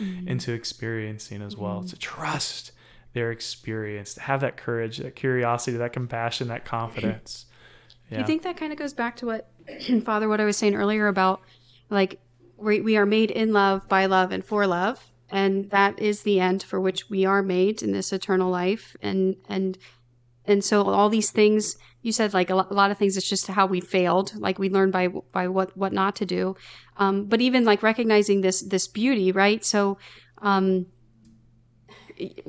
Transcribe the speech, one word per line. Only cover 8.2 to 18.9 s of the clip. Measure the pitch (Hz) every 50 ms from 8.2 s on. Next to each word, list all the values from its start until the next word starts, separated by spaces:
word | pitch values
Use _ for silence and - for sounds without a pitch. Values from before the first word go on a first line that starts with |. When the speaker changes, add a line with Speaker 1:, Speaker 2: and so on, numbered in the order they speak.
Speaker 1:
You | 214
think | 214 311 320 -
that | 370 339
kinda | - 311 302 302
goes | 294 302 285 285
back | - 233 240 240
to | - -
what, | 233 226 220 - _ _ _ - - -
<clears throat> | - - - 254 220 220
Father, | - 220 214 220 220
what | 214 214
I | 214
was | 208 208
saying | - - 208 202
earlier | 208 202 202 214 214 208 208
about, | 190 190 190 190 190 - - - - _ _ _ - _ _ -
like, | 208 196 190 190 - - _ _ _ _ _ _ _
we, | - 208 214 208 214
we | 202 220 214
are | 214 202
made | 202 214 220 220 214 -
in | 220 220 220 214
love, | 208 196 196 196 190 - -
by | 196 190 190
love, | 190 190 185 185 185
and | 190 190 185
for | - 214 208 202
love. | 190 175 175 180 208 262 - - _ _ _ _ -
And | - 196 196 196 196 196 196 196
that | - 196 196 202 208 -
is | - 208 208 208 -
the | 208 202 190
end | 185 185 185 196 -
for | - - 190
which | 185 190 185 - - -
we | 208 190 190
are | 190 196 196 196
made | 190 180 180 185 202 214 214 -
in | 214
this | 196 196 185 - 202
eternal | 190 - - 190 185 185 185
life. | 180 180 175 185 208 226 - -